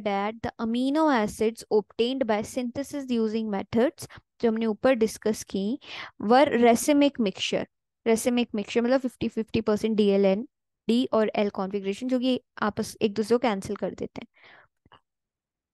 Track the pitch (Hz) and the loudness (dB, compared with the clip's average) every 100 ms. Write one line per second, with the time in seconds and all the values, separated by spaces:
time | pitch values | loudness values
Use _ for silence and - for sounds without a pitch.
0 | 208 196 208 226 - - 226 240 262 302 | 0 -2 -4 -6 -10 -6 -4 0 0 2
1 | 311 247 214 - 220 226 - 214 - - | 2 2 0 0 -2 -2 0 0 0 -4
2 | 240 269 220 214 220 254 247 277 277 294 | -2 0 0 -2 -2 -6 -6 -6 -8 -8
3 | 262 233 220 226 220 196 - 226 285 - | -4 -2 0 -2 -4 -6 -2 0 0 -2
4 | - - _ - 233 220 226 208 262 247 | -18 -18 _ -4 -2 0 -2 0 0 2
5 | 220 - 214 220 - 196 196 277 - - | 0 0 -4 -4 -6 -4 -4 -6 -10 -14
6 | - - 208 254 294 240 240 240 - 285 | -16 -6 4 4 6 4 4 4 4 4
7 | 285 - 202 - - - - _ _ _ | 4 2 -4 -2 -4 -4 -6 _ _ _
8 | 226 226 247 240 240 214 - 233 240 262 | 0 0 2 0 -2 -4 -2 0 2 2
9 | 254 - 233 - 214 226 220 208 220 214 | 0 -4 -6 -4 -2 -2 0 0 0 2
10 | 202 196 196 196 262 _ _ _ - 240 | 4 4 4 2 -4 _ _ _ 0 0
11 | 262 220 214 - 208 - 190 202 190 196 | 2 2 0 0 -4 -4 -6 -4 -6 -6
12 | 254 254 254 247 _ - 214 - 214 - | -2 -2 0 -2 _ -6 -4 -4 -8 -2
13 | 220 202 208 240 240 196 - 196 180 - | -2 -2 0 0 0 -2 -6 -6 -8 -6
14 | - - - _ - - _ _ _ _ | -12 -12 -18 _ -20 -20 _ _ _ _
15 | _ _ _ _ _ _ _ | _ _ _ _ _ _ _